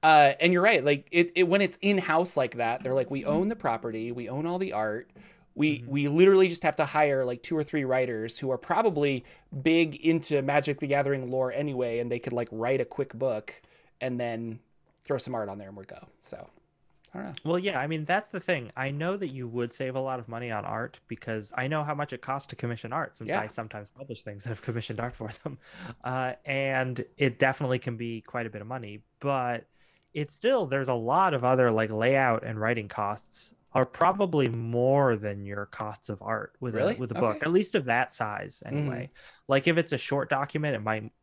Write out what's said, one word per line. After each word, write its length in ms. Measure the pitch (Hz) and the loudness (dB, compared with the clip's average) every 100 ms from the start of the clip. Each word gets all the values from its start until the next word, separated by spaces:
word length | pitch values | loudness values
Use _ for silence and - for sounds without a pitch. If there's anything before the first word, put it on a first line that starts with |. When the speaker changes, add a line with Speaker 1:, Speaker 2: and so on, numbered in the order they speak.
Speaker 1:
Uh, 320 | 160 156 139 135 | 10 10 10 8
and 140 | 170 | 4
you're 100 | 180 | 6
right, 220 | 202 196 | 6 6
like, 240 | 139 143 - | 4 2 2
it, 220 | 170 175 | 2 2
it, 100 | 175 | 4
when 180 | 175 196 | 4 4
it's 160 | 190 - | 2 2
in-house 560 | 196 196 175 160 180 - | 2 2 4 2 2 0
like 200 | 127 120 | 0 0
that, 260 | 117 120 | -2 -2
they're 120 | 131 | 0
like, 160 | 131 127 | 0 0
"We 140 | 139 | -2
own 240 | 135 151 196 | 0 0 0
the 80 | 226 | -2
property, 560 | 139 110 120 110 117 | -2 -2 -4 -6 -6
we 160 | 120 120 | -6 -6
own 160 | 131 165 | -6 -4
all 120 | 180 | -4
the 160 | 190 | -4
art. 360 | 104 110 107 - - - _ _ | -2 -2 -4 -10 -20 -20 _ _
We, 240 | - 151 147 | 0 0 0
Speaker 2:
Mm-hmm. 120 | 120 | -2
Speaker 1:
we 180 | 139 143 | 0 2
literally 400 | 156 190 190 190 | 6 8 8 4
just 140 | 170 | 2
have 120 | 165 147 | 0 0
to 80 | |
hire, 400 | 156 151 151 135 | 0 2 4 4
like, 180 | 127 123 | 0 -4
two 140 | - 160 | -4 -2
or 60 | |
three 200 | 147 151 | -2 -2
writers 540 | 131 127 127 110 113 - | 0 2 0 -2 -6 -6
who 120 | 135 | -4
are 80 | 131 | -4
probably 680 | - 175 226 151 143 131 - - _ 139 | 0 2 2 2 2 0 -6 -20 _ -2
big 340 | 143 165 160 147 | 4 4 4 2
into 460 | 160 160 147 143 | 2 2 2 0
Magic: 360 | 135 147 143 143 | 4 2 2 -4
The 80 | 139 | 0
Gathering 420 | 139 139 139 127 | 2 2 0 -2
lore 200 | 131 127 | -2 0
anyway, 480 | 131 147 127 120 117 | -2 -4 -2 -2 -2
and 120 | 120 | -2
they 60 | 120 | -4
could, 160 | 135 | -4
like, 140 | 120 120 | -4 -4
write 300 | 110 117 135 | -4 0 0
a 20 | |
quick 300 | 120 - 139 | -2 -4 -6
book 460 | 117 131 110 - - _ _ _ _ | -2 -2 -2 -6 -18 _ _ _ _
and 180 | 131 123 | -6 -4
then 400 | 120 113 117 113 _ _ _ _ | -4 -4 -8 -10 _ _ _ _
throw 120 | - 135 | -6 -4
some 180 | - | -4
art 140 | 123 101 | -6 -6
on 80 | 101 | -8
there 120 | 95 | -12
and 80 | 101 | -16
we're 80 | |
go." 220 | 92 - - _ | -16 -18 -20 _
So, 300 | - - - _ _ _ _ _ _ | -18 -16 -18 _ _ _ _ _ _
I 40 | - | -12
don't 80 | 135 | -12
know. 60 | 135 | -8
Speaker 2:
Well, 140 | 156 180 | -2 -2
yeah, 220 | 196 151 | 0 -2
I 60 | 143 | -4
mean, 180 | 160 | -4
that's 240 | 151 185 208 | -2 -4 -2
the 120 | 196 | -10
thing. 300 | - 165 117 - | -4 -4 -4 -6
I 140 | 135 | -6
know 260 | 143 170 196 | -4 -4 -4
that 120 | 180 | -6
you 200 | 135 123 | -8 -6
would 240 | 120 120 | -4 -4
save 240 | - 131 131 | -4 -6 -4
a 40 | |
lot 180 | 131 127 | -4 -6
of 100 | 110 | -8
money 220 | 117 120 | -8 -4
on 160 | 107 - | -4 -4
art 340 | 107 123 - _ | -6 -6 -10 _
because 420 | 117 - 110 104 - | -10 -6 -6 -6 -6
I 100 | 131 | -2
know 160 | 156 | -2
how 120 | 147 | -2
much 180 | 143 147 | -4 -6
it 80 | 127 | -8
costs 280 | - 135 - | -6 -6 -6
to 80 | - | -8
commission 360 | 120 117 113 | -6 -6 -6
art 240 | 139 151 - | -6 -6 -10
since 120 | 110 | -6
Speaker 1:
Yeah. 120 | 147 | -4
Speaker 2:
I 60 | 107 | -4
sometimes 420 | - 110 107 104 | -8 -10 -12 -16
publish 340 | - 139 113 | -18 -14 -12
things 220 | - 101 | -12 -12
that 60 | 117 | -10
have 100 | 110 | -8
commissioned 400 | - 117 - 110 | -6 -6 -6 -6
art 160 | 120 - | -6 -6
for 140 | 110 - | -10 -8
them. 140 | 156 135 - - - - | -12 -12 -18 -16 -16 -10
Uh, 300 | 127 127 127 127 | -6 -2 -4 -6
and 580 | 147 135 135 135 131 123 - - | -4 -2 0 0 -2 -4 -8 0
it 220 | 139 117 | 0 4
definitely 400 | 135 135 135 127 | 2 2 -2 -2
can 180 | 127 113 | -2 -6
be 240 | 117 113 | -8 -8
quite 240 | - 127 | -8 -8
a 60 | 113 | -8
bit 100 | 104 | -10
of 60 | 107 | -10
money, 340 | 127 110 104 _ _ | -10 -10 -16 _ _
but 440 | 143 135 123 120 - _ _ _ _ | -4 -2 -2 -4 -8 _ _ _ _
it's 220 | 151 147 | -8 -8
still, 320 | - 226 262 156 | -2 0 2 2
there's 220 | 135 131 | -2 0
a 60 | |
lot 380 | 120 113 151 190 | -2 2 4 4
of 120 | 139 | 2
other, 260 | 123 131 123 | 4 6 6
like, 200 | 110 110 | 4 0
layout 520 | 107 117 135 131 113 | 2 2 4 4 2
and 160 | - 107 | -2 -4
writing 280 | 110 117 104 | -2 -2 -4
costs 640 | - 101 104 - - - _ _ | -6 -4 -6 -10 -16 -16 _ _
are 100 | 147 | 0
probably 640 | 127 - 170 196 196 156 127 | 0 4 2 4 2 2 2
more 680 | 117 113 120 127 139 135 110 | 0 -2 2 4 6 4 2
than 280 | 104 101 | -2 -6
your 220 | 101 101 101 | -8 -8 -8
costs 420 | - 107 104 - | -8 -10 -10 -10
of 140 | 101 | -8
art 320 | 101 110 104 _ | -4 -4 -6 _
with 140 | 127 | -6
a, 40 | 110 | 0
Speaker 1:
Really? 160 | 156 | 0
Speaker 2:
with 160 | 233 123 | -2 -6
a 20 | |
book, 220 | - 117 107 | 0 0 0
Speaker 1:
Okay. 100 | 151 | 2
Speaker 2:
at 60 | |
least 220 | 180 202 | 2 2
of 100 | 202 127 | -2 2
that 240 | 117 127 | 0 0
size 520 | - 110 104 - - | -4 -6 -4 -8 -12
anyway. 400 | - 143 147 - | -6 -4 -4 -6
Speaker 1:
Mm-hmm. 380 | 139 - - - - | -10 -14 -20 -20 0
Speaker 2:
Like, 200 | 139 175 | 2 4
if 80 | 165 | 2
it's 160 | 160 | 2
a 60 | 139 | -2
short 320 | - 139 131 | -2 -2 0
document, 440 | 139 143 156 151 | -2 -2 -2 -2
it 80 | 120 | -2
might 300 | 107 110 107 _ | -2 -4 -6 _